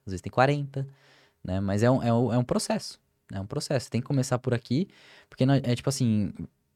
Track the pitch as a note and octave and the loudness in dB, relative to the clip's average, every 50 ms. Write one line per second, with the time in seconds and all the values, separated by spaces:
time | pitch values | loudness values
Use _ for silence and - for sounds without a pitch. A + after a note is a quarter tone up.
0 | - G2+ F#2+ F2 - G2 - B2 B2+ C3+ D3 D3 C#3+ C#3 - C3+ C3+ - - _ | -12 -10 -8 -8 -8 -2 2 4 4 4 2 0 -4 -6 -8 -8 -10 -10 -12 _
1 | _ _ _ _ _ _ _ _ - - F#2 F#2+ G2+ F#2+ G2 G#2 A2+ B2 C3+ B2 | _ _ _ _ _ _ _ _ -8 -4 -4 -2 -2 0 0 2 4 4 4 4
2 | A2+ A#2 A#2 A#2 C3 A2 A2+ B2 B2 - F3 A3 - - A3+ F#3 - - - - | 2 2 2 2 2 2 2 0 0 0 0 -2 -2 -2 -4 -4 -6 -8 -16 -18
3 | _ _ _ _ _ - - G2 G2 G2+ - D3 - - - A#2+ - - - A2+ | _ _ _ _ _ -12 -10 -10 -8 -8 -8 -6 -4 -2 -2 -2 -2 -2 -4 -4
4 | B2+ - D3 C3+ B2+ - B2+ A#2+ - C3 A#2+ A#2 - - A#2+ D3 G3 - - - | -2 0 0 0 0 0 -2 -2 0 0 -2 -2 0 0 0 0 -2 -2 -8 -16
5 | - - - - - - - - C3 C3+ C#3 B2+ C3+ B2 A#2+ - - C#3 C3+ - | -20 -20 -20 -20 -20 -8 -2 0 2 4 4 4 2 0 -2 0 -2 -2 -2 0
6 | B2+ A#2 A2 G#2+ G2+ - - - E2+ - _ _ _ _ _ | 2 2 2 2 0 -2 -4 -8 -12 -14 _ _ _ _ _